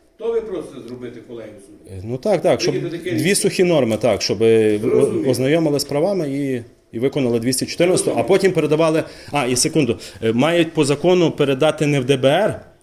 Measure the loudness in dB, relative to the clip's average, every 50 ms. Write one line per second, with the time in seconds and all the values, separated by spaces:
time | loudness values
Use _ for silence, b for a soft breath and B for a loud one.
0 | _ _ _ -10 -6 -4 -4 -4 -4 -6 -10 -10 -10 -12 -16 -16 -16 -16 -14 -14
1 | -14 -14 -16 -16 -18 -16 -16 -16 -16 -16 -18 -20 -20 -20 -20 -20 -20 -18 -16 -14
2 | -10 -8 -8 -4 -2 0 0 0 2 0 0 2 0 -2 -2 -2 -6 -6 -8 -8
3 | -6 -4 -4 0 0 0 0 2 0 -2 2 2 2 2 4 2 2 0 0 0
4 | 0 0 0 0 -2 -4 0 2 4 4 6 6 4 4 2 2 0 2 2 2
5 | 2 2 0 -2 0 0 0 0 0 2 2 2 2 0 0 -2 -4 -2 -2 -2
6 | 0 0 -2 -2 -4 -4 -4 -4 -4 -4 -4 -6 -8 -12 _ _ _ _ -6 -2
7 | -2 -2 0 0 0 0 0 0 0 0 -2 -2 -4 -6 -2 0 2 2 2 0
8 | 0 -2 -2 -2 2 2 2 4 4 2 2 2 0 0 2 2 2 2 2 0
9 | -2 B B B B B B -2 0 0 0 0 0 0 2 2 2 2 0 B
10 | B B B B -2 0 2 2 2 2 2 2 0 0 0 0 0 0 0 2
11 | 2 2 4 4 4 2 2 0 0 0 0 0 0 0 0 0 0 0 0 0
12 | 2 0 0 2 4 2 4 4 0 0 -2 -6 -14 -20 -20 _